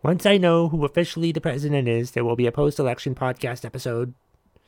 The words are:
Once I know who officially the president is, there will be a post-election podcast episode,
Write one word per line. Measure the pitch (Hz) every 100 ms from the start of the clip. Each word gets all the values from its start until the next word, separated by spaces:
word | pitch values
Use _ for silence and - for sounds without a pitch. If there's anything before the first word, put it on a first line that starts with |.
Once | 143 175 202
I | 202
know | 180 170 170
who | 160 143
officially | - 175 - 165
the | 160
president | 165 131 147 143 120
is, | 117 120
there | -
will | 120 117
be | 120
a |
post-election | 117 143 - 131 120 - 131
podcast | 127 123 127 117 120
episode, | 131 127 117 123 127 _ _ _ _